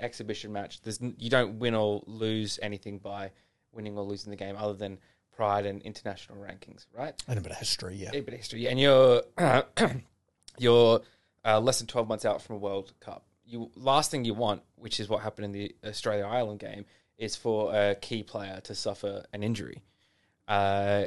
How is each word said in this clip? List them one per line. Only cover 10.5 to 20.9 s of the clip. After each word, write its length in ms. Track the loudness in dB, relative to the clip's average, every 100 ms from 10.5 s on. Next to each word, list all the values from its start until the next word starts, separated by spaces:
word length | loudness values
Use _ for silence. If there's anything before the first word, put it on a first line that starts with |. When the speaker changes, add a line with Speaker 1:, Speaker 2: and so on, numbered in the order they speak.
| 0
Speaker 1:
you're, 420 | 6 8 10 8 2 _ _ _
uh, 160 | 2 4
less 180 | 4 0
than 80 | -2
twelve 220 | -2 -2
months 160 | -2
out 180 | -2 -2
from 140 | -4 -8
a 20 |
World 340 | -4 -4 -6 -14
Cup. 240 | -18 -18 -18 _
You, 260 | _ -12 -12 -4
last 340 | 2 4 4
thing 140 | 0
you 100 | -2
want, 280 | 0 0 -2 -6 _
which 240 | -8 -6
is 80 | -2
what 140 | -2
happened 240 | -2 -8 -8
in 60 |
the 220 | -8 -10 -10 -14
Australia-Ireland 760 | -6 -2 -2 -2 -2 -2 -6
game, 240 | -12 -14 -16 _ _ -10
is 180 | -8
for 400 | -6 -2 0 2
a 200 | 2 2
key 280 | 0 -4 -8
player 380 | -8 -10 -10 -12
to 100 | -12
suffer 500 | -8 -6 -4 -6 -8 -10
an 100 | -6
injury, 400 | -4 -4 -6 -14 -20 _ _ _ _ _ -2
uh, 580 | 0 2 2 2